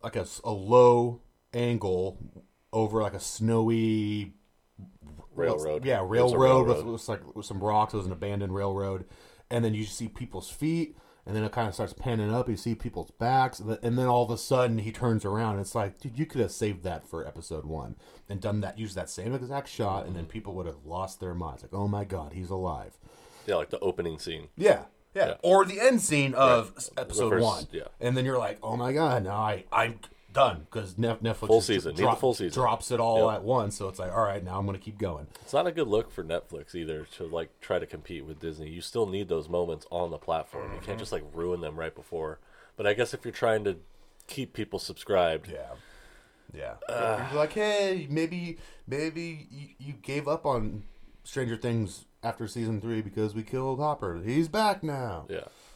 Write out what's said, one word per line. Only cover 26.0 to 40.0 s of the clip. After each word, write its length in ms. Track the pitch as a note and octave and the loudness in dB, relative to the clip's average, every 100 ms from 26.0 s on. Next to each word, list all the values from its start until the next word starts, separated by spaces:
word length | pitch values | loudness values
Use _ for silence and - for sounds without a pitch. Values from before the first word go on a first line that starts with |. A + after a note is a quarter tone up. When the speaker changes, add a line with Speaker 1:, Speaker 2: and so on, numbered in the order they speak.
Speaker 1:
scene 320 | - D3+ C3+ | 2 2 2
of 360 | B2+ C3+ A#2+ G#2+ | 6 8 6 4
Speaker 2:
Right. 80 | - | -10
Speaker 1:
s-, 120 | - | -8
Speaker 2:
The 120 | - | -6
Speaker 1:
episode 280 | B2+ - A#2 | -4 0 4
Speaker 2:
first, 140 | G2 A2+ | 6 4
Speaker 1:
one. 220 | - - | 2 -6
Speaker 2:
yeah. 120 | E2 - - | -8 -10 -4
Speaker 1:
And 160 | A#2+ B2+ | 0 2
then 80 | B2+ | 2
you're 140 | B2+ | 2
like, 180 | A2+ - | 0 -4
"Oh 120 | - A#2+ | -4 -2
my 160 | B2 | 0
God, 320 | C#3+ D#3+ B2 | 2 4 2
now 140 | F#2+ G2+ | 0 0
I, 280 | G#2+ G2 - | 0 -2 0
I'm 280 | - A2+ A2 - - - | 0 0 -2 -16 -20 -6
done." 340 | - C3 F2 D2 | 4 4 4 -6
'Cause 280 | A2+ G2 F2+ | -8 -6 0
Nef-, 240 | A#2 A2+ | 0 2
Netflix 260 | A2+ G#2+ G#2+ | -2 -2 6
Speaker 2:
Full 100 | A2 | 6
Speaker 1:
just 80 | A2 | 6
Speaker 2:
season. 240 | G2+ D#2+ | 2 0
Need 60 | D2+ | 2
the 20 | |
Speaker 1:
drop-, 160 | G#2 A2+ | 2 4
Speaker 2:
full 140 | C3+ | 2
season. 280 | A#2 F#2 B2+ | 2 -2 0
Speaker 1:
drops 300 | B2 A2+ - | 0 0 -2
it 80 | A#2+ | 0
all 280 | A2+ A2 A2 | 4 6 4
Speaker 2:
Yep. 80 | G#2 | 2
Speaker 1:
at 80 | |
once. 340 | G2+ B2+ G#2 G2+ | 0 2 0 -4
So 100 | G2 | -8
it's 100 | F#2 | -6
like, 120 | F#2 | -4
"All 100 | F#2+ | 0
right, 200 | G#2+ G2 | 0 0
now 160 | F2+ F#2+ | -4 -2
I'm 60 | G2 | -2
gonna 120 | F#2+ | -4
keep 180 | - G#2 | -8 -4
going." 280 | G2+ D#2 D2 - | -4 -4 -10 -16
Speaker 2:
It's 120 | - | -2
not 120 | C#3 F3 | 0 0
a 60 | |
good 160 | E3 C#3 | 0 2
look 240 | G#2 A#2 | 2 0
for 120 | - E2 | -8 -4
Netflix 500 | E2 - D#2 D2 F2+ | -4 -4 -14 -10 -8
either 300 | D#2+ D#2 D#2 - | -6 -6 -8 -12
to, 60 | E2+ | -6
like, 320 | E2 D#2+ _ | -6 -6 _
try 180 | - F#2 | -2 -2
to 60 | - | -2
compete 400 | E2 D2+ E2+ C#2 | -12 -12 -12 -10
with 140 | D2+ | -10
Disney. 280 | E2 D#2 D#2 | -8 -8 -10
You 120 | E2 | -10
still 260 | - A#2+ G#2+ | -6 -2 0
need 220 | F#2+ F#2+ | -2 -2
those 180 | E2 D2+ | -2 0
moments 400 | F2 E2+ D#2 - | -2 0 -4 -6
on 200 | E2+ | -4